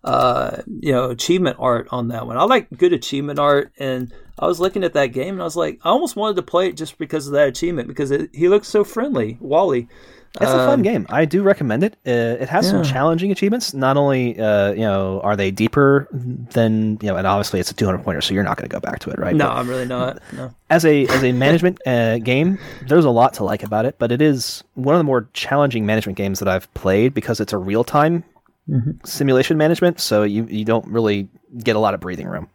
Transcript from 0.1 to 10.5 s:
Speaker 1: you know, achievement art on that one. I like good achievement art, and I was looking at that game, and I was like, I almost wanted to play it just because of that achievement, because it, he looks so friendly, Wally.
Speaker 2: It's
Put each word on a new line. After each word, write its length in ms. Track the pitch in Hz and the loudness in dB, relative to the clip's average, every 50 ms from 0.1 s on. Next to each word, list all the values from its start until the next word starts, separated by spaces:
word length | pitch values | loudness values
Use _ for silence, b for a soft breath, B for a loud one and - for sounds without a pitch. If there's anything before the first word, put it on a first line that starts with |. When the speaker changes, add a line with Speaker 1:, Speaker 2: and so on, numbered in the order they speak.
| 127 127 127 127 123 64 - - - - - | 0 2 2 2 0 0 -2 -4 -6 -8 -12
Speaker 1:
you 240 | - - - - 151 | -12 -12 -6 -2 0
know, 180 | 135 123 131 127 | 0 2 0 -2
achievement 480 | 123 117 - - 175 185 180 143 - - | -4 -6 0 0 2 2 2 0 -2 -2
art 260 | 127 127 120 117 - - - | 0 0 0 0 -2 -4 -6
on 160 | 123 120 117 | -6 -4 -4
that 180 | 120 113 120 | -6 -8 -8
one. 100 | 120 117 | -8 -2
I 60 | 123 165 | 0 2
like 240 | 214 262 - - _ - | 4 4 2 2 _ -2
good 160 | - 180 180 175 | 2 2 2 2
achievement 460 | 147 - - - 139 139 147 143 143 | 2 -2 -4 -6 -4 -4 -4 -2 0
art, 320 | 147 147 143 143 139 - _ _ | 2 4 4 2 2 -2 _ _
and 340 | 139 135 131 127 127 120 b b b b b - | -6 -6 -4 -4 -6 -8 b b b b b -4
I 60 | - 180 | -2 -2
was 100 | 180 165 | 0 0
looking 240 | 175 190 190 202 185 | -2 -2 0 0 -2
at 100 | 165 - | 0 0
that 180 | 160 139 127 117 | 0 0 0 -2
game, 220 | 131 135 175 196 | -4 -4 -4 -6
and 60 | 185 | -6
I 40 | 175 | -6
was 100 | 170 156 | -6 -4
like, 220 | 175 165 156 151 - _ | -4 -4 -4 -4 -4 _
I 60 | 165 | 2
almost 260 | 202 262 349 - - | 2 2 0 -2 -4
wanted 180 | 202 208 220 202 | -4 -4 -2 -2
to 80 | 180 175 | -4 -4
play 240 | - - 170 190 | 0 0 0 0
it 100 | 185 170 | 0 -4
just 220 | 143 160 147 - _ | -6 -12 -12 -10 _
because 300 | 160 139 - 156 139 143 | -10 -6 -6 -6 -6 -2
of 40 | 143 | 2
that 120 | 143 147 | 2 2
achievement, 400 | 139 123 - 165 175 175 151 120 | 2 2 -2 -4 -4 -4 -4 -6
because 240 | - 139 - 147 131 | -8 -6 -6 -2 -2
it, 180 | 139 143 156 - - | -2 -2 -2 -6 -4
he 140 | 143 165 180 | 0 2 4
looks 180 | 196 208 202 | 4 2 0
so 160 | - - 208 202 | 0 0 0 0
friendly, 560 | 202 - 226 233 294 269 147 110 107 117 120 | 0 -2 -6 -4 -2 -2 -2 -2 -4 -6 -10
Wally. 460 | - 135 139 165 196 180 135 123 117 b b b b b b b b b b - | -6 0 2 2 2 2 0 -2 -4 b b b b b b b b b b -2
Speaker 2:
It's 100 | - - | 0 2